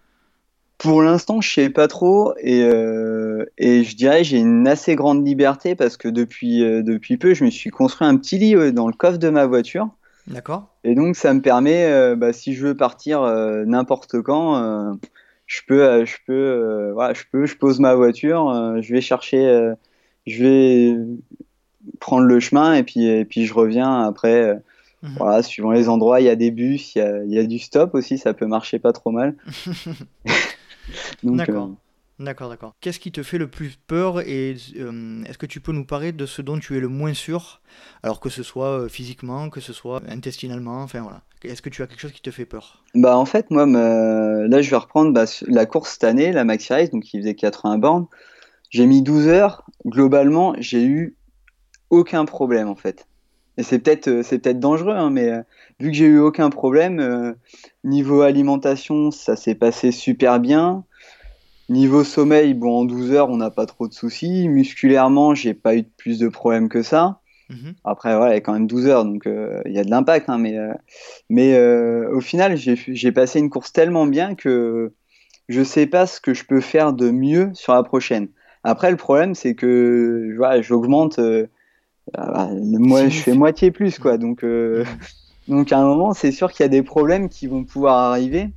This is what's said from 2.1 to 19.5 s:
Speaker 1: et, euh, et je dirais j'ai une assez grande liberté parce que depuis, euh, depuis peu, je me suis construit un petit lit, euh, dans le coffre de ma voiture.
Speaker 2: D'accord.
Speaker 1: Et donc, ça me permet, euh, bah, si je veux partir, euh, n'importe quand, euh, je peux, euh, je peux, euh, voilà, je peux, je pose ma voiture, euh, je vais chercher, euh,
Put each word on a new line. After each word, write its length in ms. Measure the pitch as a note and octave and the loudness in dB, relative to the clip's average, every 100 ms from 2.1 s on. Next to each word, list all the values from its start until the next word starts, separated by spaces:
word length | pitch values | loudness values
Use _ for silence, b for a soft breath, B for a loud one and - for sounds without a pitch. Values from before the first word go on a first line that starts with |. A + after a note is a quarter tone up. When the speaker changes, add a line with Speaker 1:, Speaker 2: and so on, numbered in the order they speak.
| G3 G#3 - | 2 0 -2
Speaker 1:
et, 220 | A#2+ B2 | 0 2
euh, 800 | A#2+ A#2 A2+ A2+ A2+ A2 A2 A2 - - | 4 2 0 -4 -4 -4 -6 -6 -8 -2
et 280 | B2 B2 | 2 4
je 100 | A2+ | 2
dirais 300 | A2 C3 D#3+ | 0 2 2
j'ai 140 | D#3+ B2+ | 2 2
une 280 | A#2 A#2 B2+ | 4 4 4
assez 300 | D3+ - D3+ | 2 0 0
grande 280 | C#3+ C#3+ | 2 2
liberté 520 | C#3+ C#3 C#3 C#3 F3+ F3+ | 0 2 2 0 -4 0
parce 200 | B2 - | -2 -2
que 120 | A#2 | -6
depuis, 560 | A#2 A#2 - A#2+ A#2 | -2 -4 -4 -2 0
euh, 180 | A#2 A2+ | 2 0
depuis 360 | A2 A2 - B2 | -2 -4 -4 0
peu, 160 | F#3 | 2
je 100 | F3+ | 2
me 60 | B2+ | 2
suis 200 | - - | -2 -8
construit 380 | - C4 - D#3 | -2 -2 2 2
un 80 | C3+ | 2
petit 200 | - F#3+ | 0 0
lit, 200 | G#3+ G3+ | 4 4
euh, 160 | D3 | 4
dans 160 | A#2+ A2+ | 0 -2
le 40 | |
coffre 260 | A2 E3+ F3 | 0 0 2
de 100 | E3 | 0
ma 180 | D3+ C3+ | 2 2
voiture. 420 | B2 A#2 F3 G#3+ - _ _ - | 0 -2 -6 -8 -10 _ _ -18
Speaker 2:
D'accord. 480 | B2+ - E3+ G3+ _ | -16 -12 -12 -14 _
Speaker 1:
Et 140 | A#2 A#2+ | -2 2
donc, 180 | E3 | 0
ça 180 | F3 D3+ | 0 2
me 60 | C3+ | 2
permet, 440 | C3+ B2 C#3 E3 | 4 2 4 2
euh, 320 | E3+ C#3 B2+ A#2+ | 2 4 2 2
bah, 160 | A#2+ | -2
si 200 | A#2+ - | -2 -8
je 120 | C3 C#3 | -6 -6
veux 100 | C#3 | -2
partir, 460 | C3 - C#3+ D3+ | -2 -4 -6 -2
euh, 420 | B2 A2 A2 G#2+ | -2 -2 -2 -4
n'importe 580 | G#2+ B2 B2+ C3 - A#2+ | -2 -2 -2 -4 -4 -6
quand, 340 | A2+ D3 E3 C#3+ | -2 -2 -2 -2
euh, 360 | A2+ G#2+ G#2 G2 - b b b - | -4 -6 -8 -10 -16 b b b -14
je 140 | - - | -12 0
peux, 160 | C#3 | 4
euh, 200 | C3+ A#2+ | 6 4
je 120 | A#2 - - | 0 -6 -6
peux, 60 | |
euh, 600 | C3 C3+ B2 A2+ G#2+ G#2 | -2 -2 -2 -2 -4 -6
voilà, 200 | G#2 B2 | -4 -4
je 80 | A#2+ - | -4 -6
peux, 160 | C3+ C#3+ | -4 -4
je 100 | - | 0
pose 220 | C#3 B2+ | 0 4
ma 160 | C3+ | 4
voiture, 540 | B2+ A#2+ A#2 D3 E3 D3+ | 6 4 2 -2 0 0
euh, 300 | A#2+ A2+ A2+ | -2 -4 -6
je 120 | A2 | -2
vais 80 | B2 | -4
chercher, 460 | B2+ B2+ - C3 | -2 -6 -2 0
euh, 280 | C3+ | 4